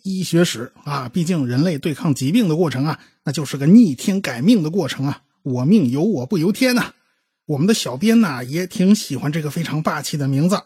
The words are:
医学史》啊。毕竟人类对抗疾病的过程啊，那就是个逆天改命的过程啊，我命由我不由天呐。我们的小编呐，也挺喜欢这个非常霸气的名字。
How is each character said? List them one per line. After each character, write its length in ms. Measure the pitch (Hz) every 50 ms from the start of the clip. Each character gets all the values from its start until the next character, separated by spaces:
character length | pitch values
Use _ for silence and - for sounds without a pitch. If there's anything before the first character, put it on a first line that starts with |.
医 200 | - 196 190 190
学 220 | 175 - 165 170 175
史》 280 | 170 - 110 120 - _ - -
啊。 240 | 147 143 139 127 123
毕 160 | - 190 165
竟 220 | 160 185 160 135
人 160 | 120 123 131
类 160 | 156 185 160 135
对 160 | - 170 139
抗 200 | - 262 165 135
疾 180 | - 131 135
病 160 | 180 254 233 170
的 80 | 151
过 120 | 160 185 156
程 160 | 117 123 139
啊， 140 | 160 147 - - _ _ _ -
那 60 | 156
就 140 | 131 165 143
是 120 | - -
个 100 | 139 139
逆 280 | 156 190 240 240 175 131
天 260 | - - - 190 196
改 220 | 196 - 127 120
命 200 | 131 196 254 208
的 80 | 151 156
过 180 | 170 196 160 127
程 180 | - - 135
啊， 160 | 143 135 - _ _ _ _
我 220 | - 143 123 123 127
命 260 | 147 214 220 156 120
由 120 | 123 143
我 240 | 165 226 202 131 120
不 120 | 131 214 165
由 120 | 151 196
天 240 | 202 - 262 254 247
呐。 180 | 233 - - - _ _ _ _ _ _ _ _ _ _
我 100 | - 151
们 120 | 131 160 202
的 40 |
小 240 | 226 - - 165 131
编 240 | 131 190 220 226 233
呐， 220 | 220 170 135 123
也 240 | 123 127 143 170 185
挺 260 | 180 - - 185 190
喜 240 | 214 208 - - 143
欢 140 | 120 117 147
这 100 | 151 165
个 80 | 147 147
非 140 | 135 170
常 180 | 160 - - 156
霸 220 | 156 - 160 156
气 140 | 143 - -
的 100 | 147 139
名 220 | 135 135 135 156 180
字。 120 | 202 175 -